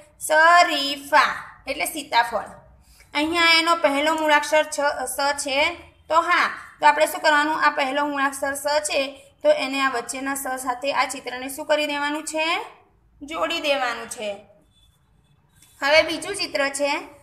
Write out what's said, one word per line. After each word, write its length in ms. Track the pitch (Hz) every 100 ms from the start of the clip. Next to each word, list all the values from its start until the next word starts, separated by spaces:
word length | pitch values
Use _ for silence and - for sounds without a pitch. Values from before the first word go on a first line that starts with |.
| - -
શરીફા 1400 | - 311 330 349 349 294 277 285 277 302 240 - - - -
એટલે 180 | 285 349
સીતાફળ. 580 | 320 - 233 240 214 - - - _ _ _ _
અહીંયા 460 | 285 311 339 330 330
એનો 160 | 330 339
પહેલો 380 | 302 277 311
મૂળાક્ષર 500 | 320 311 294 294 311
છ, 160 | 302 - 285 - -
સ 400 | - 277 285 285
છે 320 | 269 320 339 - _ -
તો 120 | 311
હા, 280 | 330 330 220 - - -
તો 60 | 294
આપણે 200 | 294 311
શું 160 | 311
કરવાનું? 420 | 311 294 302 311
આ 60 | 294
પહેલો 360 | 294 269 285 294
મૂળાક્ષર 480 | 285 277 277 277
સ 360 | 277 285 294 -
છે 360 | 311 269 - - _
તો 60 | 294
એને 320 | 302 269 269
આ 80 | 269
વચ્ચેના 460 | 240 233 269 269 269
સ 120 | 269 262
સાથે 360 | 262 247 277
આ 120 | - 277
ચિત્રને 440 | 277 254 247 262
શું 160 | 294 302
કરી 220 | 302 302
દેવાનું 360 | 285 285 302
છે? 380 | 311 311 320 370 - - _ _ _ _
જોડી 400 | 277 320 330 330
દેવાનું 460 | 302 269 247 233 226
છે. 380 | 247 208 202 - _ _ _ _ _ _ _ _ _ _ _ _ -
હવે 220 | 277 311
બીજું 320 | 320 311 370 359
ચિત્ર 340 | 339 285 277
છે 400 | 285 285 311 - -